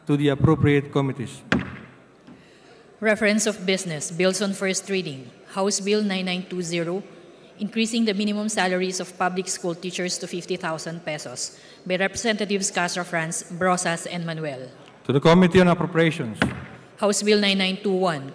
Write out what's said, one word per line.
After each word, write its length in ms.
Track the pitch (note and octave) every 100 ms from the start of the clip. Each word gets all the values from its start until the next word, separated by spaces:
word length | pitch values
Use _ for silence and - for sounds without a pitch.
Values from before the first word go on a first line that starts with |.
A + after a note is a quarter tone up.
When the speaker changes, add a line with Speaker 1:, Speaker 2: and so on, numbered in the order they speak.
| -
Speaker 1:
to 100 | C#3+
the 100 | C#3+
appropriate 640 | C3+ C#3+ D3+ D3 C#3+ C#3
committees. 480 | C#3+ C#3 B2+ G#2+ - - - - - - - - - - - - - - - - -
Speaker 2:
Reference 460 | G#3+ G#3 G#3+ G#3+ A3
of 180 | G#3+
business, 460 | F#3 F#3+ F#3 D3+ -
bills 320 | E3 F#3 F#3+
on 100 | G3+
first 380 | F#3+ F#3+ F#3 -
reading. 400 | F#3+ E3 C3+ B2 - -
House 260 | G3 G3 G3+
Bill 220 | G3 G#3+
nine 240 | G#3 F#3+ F#3
nine 180 | F3+
two 160 | F3+ F3+
zero, 420 | E3+ E3+ E3 F#3 - - - - - -
increasing 460 | G#3 A3 A3 A#3
the 80 | A3
minimum 380 | G3 G#3 G#3 G#3+
salaries 500 | G#3+ F#3 F3+ F#3 F3+
of 160 | F3 -
public 320 | F3+ F3+ F#3
school 260 | - F3+
teachers 440 | E3+ F#3 F3 F3+ F3
to 80 | F3+
fifty 300 | F3+ - F3+
thousand 500 | E3+ D#3+ E3 E3+ D#3+
pesos 500 | D3+ B2+ B2+ - - - - F3+
by 100 | F3+
Representatives 720 | G3 - A#3 G#3 G3 G3+ F#3+
Castro 320 | - F3 F#3
France, 460 | E3+ E3+ D#3+ E3 -
Brosas, 580 | E3+ F#3 F3+ F3 E3 -
and 160 | F3 E3
Manuel. 420 | D#3+ D#3 C3 B2+ - - -
Speaker 1:
To 80 | -
the 80 | C3+
Committee 400 | E3 F3 F3+ F#3
on 80 | F3+
Appropriations. 720 | E3 D#3+ E3 E3 D#3 A#2+ G#2 - - - - -
Speaker 2:
House 280 | - G#3 G#3
Bill 160 | G#3 G#3
nine 200 | G3+ G3
nine 200 | F#3 F#3+
two 120 | G#3
one, 360 | F#3 F#3 D3+ C3+